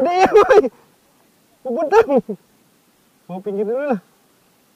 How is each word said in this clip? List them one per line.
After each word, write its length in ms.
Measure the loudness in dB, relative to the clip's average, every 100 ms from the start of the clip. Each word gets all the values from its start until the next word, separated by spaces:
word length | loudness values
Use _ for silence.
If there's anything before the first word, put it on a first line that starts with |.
gede 100 | -2 0
ya, 100 | 2 4
boy. 440 | 4 4 2 _ _ _ _ _ _ _ _ _
Bebentang. 460 | -8 -6 0 2 2 0 -2 -12 _ _ _ _ _ _ _ _ -16
Bawa 100 | -14 -10
pinggir 200 | -6 -4
dulu 180 | -4 -4
lah. 140 | -6 _ _ _ _ _ _ _